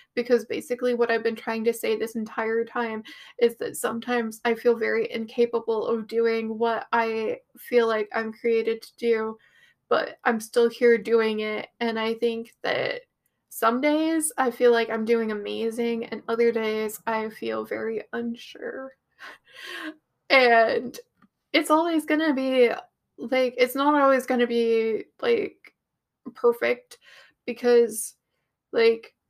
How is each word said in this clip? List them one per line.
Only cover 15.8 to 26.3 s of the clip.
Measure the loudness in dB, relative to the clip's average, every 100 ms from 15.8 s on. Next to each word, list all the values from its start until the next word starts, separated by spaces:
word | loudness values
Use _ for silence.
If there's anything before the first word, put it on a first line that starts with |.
| -4 -4 -6
and | -8 -4
other | 0 2
days | 2 -2 -2 -4 -6 -4
I | -4 -4
feel | -8 -6 -6
very | -6 -6 -6 -6 -8
unsure. | -8 -6 -8 -12 -14 -12 -10 -14 -18 _ _
<laughs> | -20 -20 _ -20 -16 -14 -14 -16 _ _ 2
And | 4 6 6 4 2 -4 -12 -20 _ _ _ _
it's | 0 2
always | 2 2 -2 0
gonna | 0 0
be, | 0 0 4 4 2 -10 _ _ -14
like, | -4 0 0 2
it's | 0
not | 2 2 4
always | 4 4 2
gonna | 0 0
be, | 2 2 2 0 -2 -6 _
like, | 0 0 -2 -8 _ _ _ _ _ _ -20